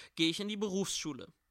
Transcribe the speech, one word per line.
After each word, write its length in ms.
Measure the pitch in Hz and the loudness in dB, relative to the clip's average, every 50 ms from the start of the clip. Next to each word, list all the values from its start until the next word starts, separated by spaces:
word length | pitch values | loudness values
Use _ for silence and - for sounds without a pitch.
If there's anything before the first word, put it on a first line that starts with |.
| - - _ | -16 -14 _
gehe 140 | - 147 165 | 4 4 4
ich 100 | 165 - | 4 2
in 80 | 208 208 | -2 -2
die 80 | 214 | -2
Berufsschule. 760 | 202 202 208 185 196 196 - - - - 156 143 123 - - - _ _ _ | 0 -2 0 2 0 0 0 -2 -4 -4 -4 -6 -8 -10 -14 -16 _ _ _